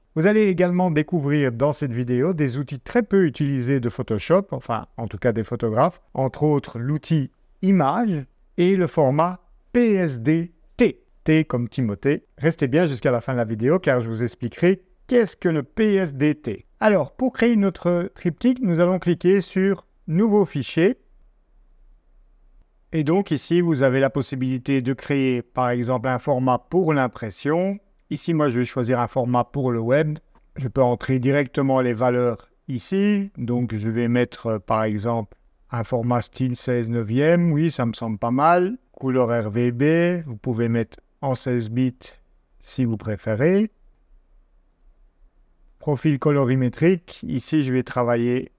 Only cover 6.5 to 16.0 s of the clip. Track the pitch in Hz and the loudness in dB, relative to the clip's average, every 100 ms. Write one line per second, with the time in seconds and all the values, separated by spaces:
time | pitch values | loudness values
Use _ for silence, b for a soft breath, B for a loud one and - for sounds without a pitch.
6.5 | 147 - 117 123 151 - 160 131 _ _ | 0 -2 -8 -4 -4 0 0 -2 _ _
7.5 | - 185 190 135 185 233 156 131 _ _ | -4 2 2 2 0 0 -2 -6 _ _
8.5 | - 175 196 170 - 139 147 175 185 _ | 0 2 2 0 2 2 4 0 -2 _
9.5 | _ _ 240 233 196 170 123 113 165 170 | _ _ 2 2 2 0 -2 0 0 0
10.5 | _ _ - 220 - _ _ - 156 156 | _ _ 2 2 0 _ _ 2 2 2
11.5 | 123 120 - 117 101 139 160 _ - 151 | -2 -4 -2 -4 -2 0 -2 _ -4 -2
12.5 | 160 135 147 175 127 143 120 - 127 110 | 0 0 2 2 0 0 0 -2 -2 -2
13.5 | 107 123 180 151 127 113 113 120 - 120 | -2 0 2 2 0 0 -4 -4 -4 -10
14.5 | - 175 190 _ _ - 247 208 - 175 | 0 2 0 _ _ 0 2 2 0 -2
15.5 | 160 - - 214 196 | -2 -4 0 2 2